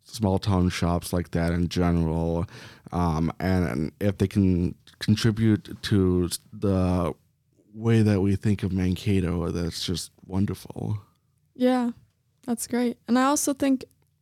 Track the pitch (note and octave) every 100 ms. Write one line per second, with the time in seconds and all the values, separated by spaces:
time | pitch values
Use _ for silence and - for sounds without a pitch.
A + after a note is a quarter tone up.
0 | - - G#2 F#2+ - F#2 F2+ - F2 E2+
1 | - F2+ E2 F2 E2+ F2 E2+ F2+ F2 F2
2 | E2 E2 E2 E2 F2 - - - - E2+
3 | E2+ D#2 E2 - F#2 F#2 E2 A#1+ D#2 -
4 | G2+ - G2 G#2 F#2+ F2 F2 - _ -
5 | - G#2+ A#2 G#2+ A2 G#2 - - - G#2
6 | F#2 F2+ F2 - _ A2 G#2 F#2+ F#2 F2+
7 | E2+ - _ _ _ _ _ G#2+ A2+ A2+
8 | G#2+ G2+ G2+ F#2+ A2 G2+ G2 F#2 F#2 F2+
9 | G#2+ F#2+ F2 F2 E2+ F2 E2+ - - E2
10 | - _ - F#2+ G#2 F#2 - - - G#2+
11 | - _ _ _ _ - B3 B3+ A#3+ A#3+
12 | _ _ _ _ - A#3 - A#3+ A#3+ -
13 | - B3 C4 D4 - C#4 C#4 C4 - _
14 | _ _